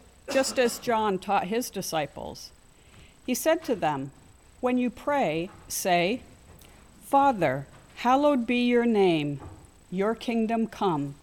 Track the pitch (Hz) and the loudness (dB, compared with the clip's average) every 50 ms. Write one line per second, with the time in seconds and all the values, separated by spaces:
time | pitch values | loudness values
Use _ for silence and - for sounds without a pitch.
0 | - - _ - - - 277 269 262 - 214 269 247 233 - - - 247 233 220 | -20 -20 _ -18 -8 -2 0 0 0 0 0 0 0 0 0 -4 -4 -2 0 0
1 | 214 208 190 185 - - 202 190 - 180 220 233 247 - - - - - - 160 | 0 0 -2 -2 -2 -2 -2 0 0 -2 -4 -4 -4 -6 -8 -10 -8 -4 -4 -4
2 | 151 - - - - - - - - - - - - - - _ _ - - - | -4 -6 -8 -12 -12 -12 -12 -14 -16 -20 -20 -20 -20 -20 -20 _ _ -20 -20 -20
3 | - - - _ - - 254 - - 320 320 349 - - 240 175 170 151 147 139 | -20 -20 -20 _ -6 -4 -4 -2 0 0 0 0 0 -4 -4 -2 -2 -2 -2 -2
4 | 135 233 - - - - - _ _ - - - - 247 247 254 247 240 - - | -6 -8 -12 -16 -20 -20 -20 _ _ -20 -10 -4 -2 0 0 0 0 -2 -4 -4
5 | - - 285 285 240 165 151 165 170 196 - - - - - - - 196 175 175 | -4 -2 0 0 0 0 0 -2 -4 -6 -10 -14 -14 -10 -8 -4 0 2 2 4
6 | 170 185 240 254 - - - - - - - - - - - - - - - - | 2 2 -2 -4 -8 -14 -20 -20 -20 -20 -20 -20 -20 -20 -20 -20 -20 -20 -20 -20
7 | - - - 277 277 277 254 196 170 139 127 143 139 - - - - - - - | -6 0 2 4 4 4 2 2 2 0 0 -2 -6 -10 -16 -20 -20 -20 -10 -4
8 | - 240 262 277 294 294 294 254 233 220 247 247 247 240 240 240 233 240 220 202 | 0 2 4 4 4 4 2 2 0 0 0 0 2 4 4 4 4 4 4 4
9 | 190 180 170 156 147 147 143 139 - - - - - - - - - - 180 185 | 4 4 4 2 0 -4 -6 -8 -10 -14 -18 -20 -20 -20 -20 -20 -16 -8 -4 -2
10 | 196 214 226 226 - - 226 226 220 220 233 226 226 - - - 214 190 165 143 | -2 -2 -2 -4 -4 -2 -2 0 0 0 0 -2 -2 -4 -4 -2 0 0 0 0
11 | 143 143 143 - | -2 -6 -8 -12